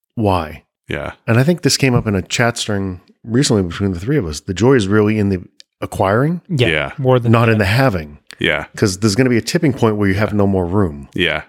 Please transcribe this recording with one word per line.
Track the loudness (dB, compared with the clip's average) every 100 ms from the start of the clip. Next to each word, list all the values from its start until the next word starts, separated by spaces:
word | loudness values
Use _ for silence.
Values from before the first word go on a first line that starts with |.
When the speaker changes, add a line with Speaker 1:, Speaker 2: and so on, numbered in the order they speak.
| _ -4
Speaker 1:
why? | 0 0 -4 -12 _ _ -10
Speaker 2:
Yeah. | -8 -8 -8 -2
Speaker 1:
And | 0
I |
think | 2 2
this | 0 0
came | 2
up | 0 0
in | -2
a |
chat | -2 -2 -2 -2
string | -4 -4 -4 -8 _ _
recently | -4 0 2 2
between | 0 -2 -4
the | -4
three | -4 -2
of | -2
us. | -6
The | -6
joy | 0 4
is | 4 4
really | 2 2 2
in | 0
the | -2 -6 _ _ -14
acquiring, | -8 -2 0 2 0 -2 -4
Speaker 3:
Yeah, | 0 0
Speaker 2:
Yeah. | 0 -4 -4
Speaker 3:
more | 2 2
than | 4
Speaker 1:
not | 4 4
Speaker 3:
that. |
Speaker 1:
in | 2
the | 2
having. | 2 0 -2 -6 -16 -20 -4
Speaker 2:
Yeah. | -2 -2 -4 -2
Speaker 1:
'Cause | -2 0
there's | 0 2
gonna | 2
be | 0
a |
tipping | 0 -2 0
point | 0 0 2
where | 0
you | 0
have | 0
no | 0 0
more | 0 0
room. | 0 -2 -4 -10
Speaker 2:
Yeah. | -4 -2 -2